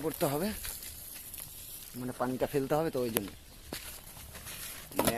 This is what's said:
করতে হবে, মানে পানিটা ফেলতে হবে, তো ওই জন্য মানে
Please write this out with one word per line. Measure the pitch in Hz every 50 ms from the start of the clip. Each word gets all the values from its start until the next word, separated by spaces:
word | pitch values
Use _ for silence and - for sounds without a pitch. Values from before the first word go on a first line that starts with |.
| 147
করতে | 160 - - 175 143 139
হবে, | 151 180 214 208 - - - - - - - - - - - - - - - - - - - - - - - - - - - - 123
মানে | 127 127 120 -
পানিটা | 123 123 131 117 143 - -
ফেলতে | 143 135 131 156 151
হবে, | 165 160 -
তো | 131 123
ওই | 117 110
জন্য | 107 101 90 - - - - - - - - - - - - - - - - - - - - - - - - - - - - - - - - - -
মানে | - - 117